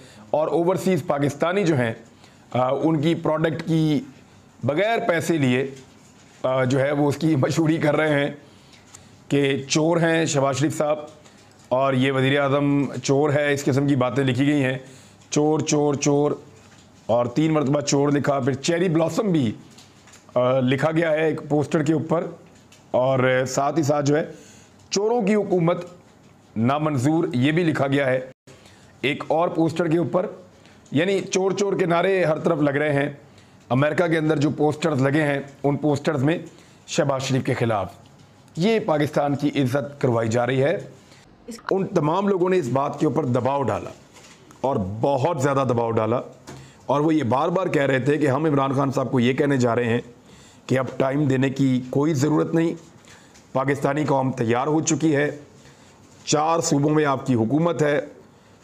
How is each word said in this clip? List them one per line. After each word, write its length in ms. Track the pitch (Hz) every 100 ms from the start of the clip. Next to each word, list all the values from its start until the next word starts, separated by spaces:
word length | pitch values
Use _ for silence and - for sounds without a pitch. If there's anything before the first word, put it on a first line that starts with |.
| - - -
और 140 | 143 156
ओवरसीज 580 | 165 170 185 190 180 -
पाकिस्तानी 580 | 143 143 - 165 190
जो 100 | 190
हैं, 220 | 143 117 110 - - - - - 120
आ, 140 | 127
उनकी 440 | 139 156 160 156
प्रोडक्ट 480 | 165 147 156 160 156
की 440 | 165 160 156 143 - - - - - -
बग़ैर 360 | 120 147 214 226
पैसे 380 | - 165 165 160
लिए, 340 | 131 123 135 - - - - - - - 131
आ, 180 | 131
जो 140 | 127 135
है 140 | 139
वो 160 | 147 147
उसकी 260 | 135 156 147
मशहूरी 420 | 156 147 156 160
कर 160 | 156
रहे 160 | 147 156
हैं 280 | 143 143 - - - - - - - - - -
कि 360 | 143 139 139 139
चोर 280 | 156 156 170
हैं 280 | 165 165 156
शहबाज 300 | 139 139 131
शरीफ 160 | 147
साहब 340 | - 151 151 - - - - - - -
और 220 | 127 135
ये 160 | 131 135
वज़ीर 280 | 135 131 143
आज़म 460 | 139 143 143 143 127
चोर 360 | 131 - 135 151
है, 220 | 143 147
इस 80 | 139
किस्म 240 | 147 135 143
की 80 | 139
बातें 260 | 123 120
लिखी 220 | 135 120 143
गई 140 | 147
हैं, 200 | 131 135 - - - - -
चोर, 300 | 151 151 151
चोर, 340 | 147 151 147 143
चोर, 460 | 147 143 147 143 - - - - - - -
और 180 | 117 120
तीन 260 | - 160
मरतबा 280 | 156 131 147
चोर 320 | - 143 143
लिखा। 260 | 143 127 139
फिर 140 | 127
चेरी 340 | 131 - 170 185
ब्लॉसम 400 | 160 165 208 214
भी, 220 | 160 113 - - - - - - - - 123
आ, 220 | 127 131
लिखा 300 | 127 131 156
गया 200 | 160 165
है 180 | 151 160
एक 100 | 156 143
पोस्टर 340 | 147 139 170
के 100 | 147
ऊपर, 460 | 160 - 165 - - - - - - -
और 500 | 117 131 131 127 127 131
साथ 320 | 139 143 151
ही 40 |
साथ 200 | 139 147
जो 140 | 139 147
है 180 | - - - - - - -
चोरों 300 | 190 214 240
की 100 | 190
हुकूमत 540 | 208 196 185 170 175 - - - - - - - 107
नामंजूर, 720 | 117 147 156 139 131 160 165 127
ये 160 | 135
भी 120 | 160
लिखा 220 | 165 139 139
गया 200 | 139 139
है 240 | 131 - - - - - - - -
एक 260 | 135 143 -
और 180 | 156 175
पोस्टर 400 | 165 165 165 170
के 100 | 170
ऊपर। 300 | 139 175 202 - - - - - -
यानी 260 | 135 180 190
चोर 320 | 180 190 190
चोर 260 | 185 202 175
के 80 | 175
नारे 380 | 170 185 190
हर 140 | 156 156
तरफ 240 | 175 160
लग 140 | 147 143
रहे 160 | 151
हैं। 260 | 139 143 139 - - - - -
अमेरिका 380 | 123 151 156 175
के 80 | 160
अंदर 220 | 156 151
जो 120 | 147
posters 500 | 139 151 - 165 135
लगे 220 | 135 151
हैं, 220 | 147 139 - -
उन 120 | 143 143
posters 460 | 151 139 170 147
में 220 | 143 165 - - - - -
शहबाज 320 | - 143 135
शरीफ 240 | 135 131
के 100 | 139
ख़िलाफ़ 440 | 123 120 104 95 - - - - - - -
ये 200 | 202 220
पाकिस्तान 540 | 208 151 147 160 143
की 140 | 139 147
इज्जत 500 | 135 127 143 - -
करवाई 260 | 131 117 113
जा 160 | 120
रही 140 | 120 131
है। 340 | 139 196 - - - - - - - - -
उन 120 | 196 185
तमाम 420 | 170 151 180 202
लोगों 200 | 190 185
ने 60 | 185
इस 120 | 127
बात 280 | 135 143 -
के 60 | 156
ऊपर 180 | 131 147
दबाव 380 | 123 120 139
डाला 260 | 120 98 - - - - - - - -
और 140 | 135 127
बहुत 600 | 95 110 139 139 156 160
ज़्यादा 240 | 139 139
दबाव 280 | 127 120 117
डाला, 280 | 110 107 123 - - - - - - -
और 140 | 143
वो 80 | 156
ये 140 | 156
बार 260 | 117 127 165
बार 180 | 175 180
कह 160 | 147
रहे 160 | 139 131
थे 160 | 123 151
कि 80 | 143
हम 200 | 131 160
इमरान 280 | 139 135
खान 160 | 135 139
साहब 200 | 135 123
को 100 | 131
ये 140 | 117
कहने 240 | 139 143 139
जा 160 | 120
रहे 120 | 117 120
हैं 160 | 117 - - - - - - -
कि 80 | 131
अब 200 | 127 -
टाइम 280 | 135 139 147
देने 220 | 131 135
की 280 | - 135 127 123
कोई 220 | 139 151
ज़रूरत 380 | 147 151 156 160
नहीं, 200 | 165 165 165 - - - - - - -
पाकिस्तानी 500 | 127 135 135 143 147
कौम 260 | 147 135 131
तैयार 360 | 127 113 120 147
हो 120 | 156
चुकी 280 | 139 147 160
है, 180 | 143 147 - - - - - - - - - -
चार 340 | 147 160 165
सूबों 300 | - 143 147
में 140 | 151
आपकी 280 | 147 135 135
हुकूमत 500 | 120 113 147 170 147
है, 280 | 147 143 - - - - - -